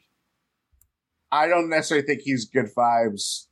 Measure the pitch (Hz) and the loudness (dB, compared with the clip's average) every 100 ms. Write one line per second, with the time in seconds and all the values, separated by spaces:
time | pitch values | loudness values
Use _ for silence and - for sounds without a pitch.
0 | _ _ _ _ _ _ _ _ _ _ | _ _ _ _ _ _ _ _ _ _
1 | _ _ - 143 160 175 165 156 151 151 | _ _ -4 0 2 2 2 0 0 0
2 | 139 139 139 131 110 131 113 - 120 117 | 0 -2 -2 -4 -2 -2 -2 0 2 2
3 | 113 101 - - - | 0 -2 -8 -8 -12